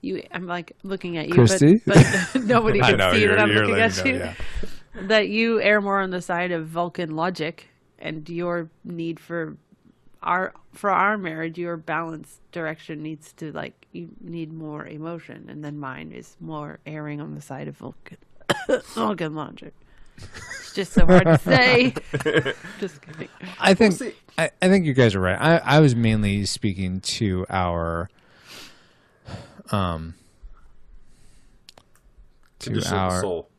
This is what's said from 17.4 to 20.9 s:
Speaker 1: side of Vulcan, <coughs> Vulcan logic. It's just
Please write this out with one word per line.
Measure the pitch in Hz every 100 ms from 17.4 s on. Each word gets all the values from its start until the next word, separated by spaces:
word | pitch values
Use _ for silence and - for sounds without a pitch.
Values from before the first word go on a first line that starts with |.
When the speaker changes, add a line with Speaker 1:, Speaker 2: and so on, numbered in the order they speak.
Speaker 1:
side | 147 135 147
of | 143
Vulcan, | - - - - _ - -
<coughs> | 831 740 254 -
Vulcan | - 220 196 160 156
logic. | 147 - - - - - - -
It's | - - - - -
just | - 190